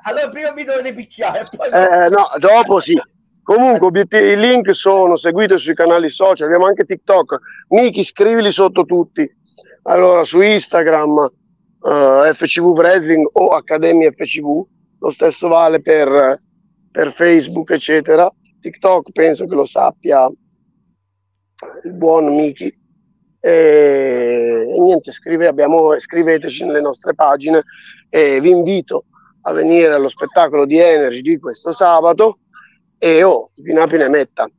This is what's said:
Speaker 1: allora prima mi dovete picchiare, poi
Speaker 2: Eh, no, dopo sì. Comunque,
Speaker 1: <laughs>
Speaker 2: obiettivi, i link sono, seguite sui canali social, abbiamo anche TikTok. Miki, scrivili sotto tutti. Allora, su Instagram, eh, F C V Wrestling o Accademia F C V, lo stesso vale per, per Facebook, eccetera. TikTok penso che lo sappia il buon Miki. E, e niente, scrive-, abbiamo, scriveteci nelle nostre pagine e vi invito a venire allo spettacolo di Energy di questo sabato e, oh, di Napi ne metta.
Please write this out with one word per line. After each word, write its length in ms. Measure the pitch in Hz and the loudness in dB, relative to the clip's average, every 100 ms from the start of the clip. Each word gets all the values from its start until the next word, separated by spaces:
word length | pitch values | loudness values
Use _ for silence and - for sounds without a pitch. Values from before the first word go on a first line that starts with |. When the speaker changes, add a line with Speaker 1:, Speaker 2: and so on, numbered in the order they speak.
Speaker 1:
allora 260 | 214 247 277 | -8 -6 -6
prima 220 | 277 302 | -8 -10
mi 120 | 285 | -10
dovete 300 | 269 269 254 | -8 -6 -6
picchiare, 520 | 226 - - 208 202 214 | -12 -16 -8 -6 -6 -10
poi 140 | - 262 | -10 -4
Speaker 2:
Eh, 400 | 180 185 175 175 | 0 2 2 2
no, 220 | 202 196 - | 2 0 0
dopo 420 | 180 226 233 190 | 2 4 2 0
sì. 200 | 156 165 - _ _ _ | 0 -2 -2 _ _ _
Comunque, 420 | - 214 254 226 185 | -2 2 2 2 2
Speaker 1:
<laughs> 0 | |
Speaker 2:
obiettivi, 440 | 180 185 214 202 | 0 0 2 2
i 60 | 202 | 2
link 380 | 226 247 196 | 2 2 0
sono, 400 | 190 196 196 185 | 0 0 2 2
seguite 440 | 170 170 170 214 185 | 0 -2 -2 0 0
sui 160 | 135 | 0
canali 340 | 156 170 170 160 | -2 2 2 0
social, 400 | - 190 175 151 | 0 0 0 0
abbiamo 180 | 175 185 | 0 2
anche 180 | 202 | 0
TikTok. 540 | 196 185 - 190 151 - - - - | -4 -6 0 0 0 -6 -10 -20 -2
Miki, 340 | 196 247 - | 0 0 -2
scrivili 480 | 196 - 202 226 208 | -6 -2 0 0 0
sotto 340 | 185 190 180 | 0 0 0
tutti. 540 | 165 180 165 - 147 - _ _ _ _ | -2 -2 -2 -4 -6 -8 _ _ _ _
Allora, 400 | - 175 180 175 | -2 2 2 2
su 160 | 151 165 | 2 2
Instagram, 920 | 202 208 - 170 160 160 151 147 139 - _ _ _ _ | 2 0 -2 -2 0 0 0 0 -2 -6 _ _ _ _
eh, 500 | 156 147 139 135 151 | -4 0 2 4 2
F 100 | 151 | 0
C 160 | 160 - | -4 0
V 60 | 175 | 0
Wrestling 600 | 165 170 185 156 160 147 | 2 2 2 0 0 0
o 220 | - 180 | 0 0
Accademia 560 | 165 - 156 165 165 160 | 0 -2 -2 0 2 2
F 120 | 143 | -2
C 160 | 170 - | -8 -8
V, 260 | 147 151 196 _ _ _ | -6 -6 -8 _ _ _
lo 120 | - | -10
stesso 380 | 147 160 147 175 | -4 -4 -2 -2
vale 320 | 165 165 160 | 0 0 0
per, 580 | 147 156 139 139 131 135 _ _ _ _ _ | 0 0 2 2 0 -2 _ _ _ _ _
per 200 | - - | -6 -6
Facebook, 580 | - 170 165 131 170 160 | -2 2 2 0 -6 -6
eccetera. 600 | 160 - 156 147 156 175 - _ _ | -6 -2 -2 0 2 0 -2 _ _
TikTok 500 | 165 - 190 185 - | -18 -4 0 0 -2
penso 340 | - 160 151 180 | -2 0 -2 -4
che 80 | |
lo 100 | 180 | -4
sappia 640 | 139 - - - 170 143 131 - _ _ _ _ _ _ _ _ _ _ _ _ - - | -4 -2 -2 -2 -2 0 0 -4 _ _ _ _ _ _ _ _ _ _ _ _ -20 -18
il 80 | 165 | -16
buon 400 | 180 165 160 151 | -4 0 2 2
Miki. 440 | 147 151 139 - - _ _ _ _ _ _ | 0 -2 -4 -12 -12 _ _ _ _ _ _
E, 1200 | - 165 160 151 147 139 135 123 120 120 117 117 113 | 0 2 4 4 4 2 -2 -2 -2 -2 -2 -4 -4
e 120 | 117 | 0
niente, 320 | 120 165 - | 2 2 -4
scrive-, 340 | 120 - 165 170 | -14 -6 -2 0
abbiamo, 520 | 143 143 165 160 151 | 0 0 2 2 0
scriveteci 680 | - 170 165 160 156 131 170 | -2 -2 0 -2 -4 -10 -6
nelle 160 | 147 | -4
nostre 320 | 147 131 - | -4 -6 -6
pagine 480 | - 151 143 143 160 - - - - _ | -2 0 0 0 -2 -2 -10 -20 -20 _
e 280 | 160 147 135 | 0 0 2
vi 120 | 156 | 2
invito 560 | 180 170 196 - - - _ _ _ | 2 0 -4 -6 -10 -10 _ _ _
a 100 | - | -8
venire 420 | 160 160 170 160 | -4 0 2 2
allo 160 | 147 139 | 0 -4
spettacolo 560 | - 151 - 165 143 143 | -6 -4 0 0 0 0
di 120 | 156 | 2
Energy 440 | 175 156 135 120 | 2 2 0 -4
di 160 | 135 165 | -4 -4
questo 340 | 175 - - | -6 -12 -10
sabato 680 | 165 180 165 165 165 220 208 _ _ - _ _ _ | -2 2 2 2 2 0 -2 _ _ -20 _ _ _
e, 240 | 165 160 | 0 2
oh, 280 | 185 135 - | 4 2 -4
di 180 | _ 147 | _ -4
Napi 240 | 160 - 160 | -2 0 0
ne 120 | 135 | 0
metta. 380 | 147 131 - 113 | -2 -2 -6 -8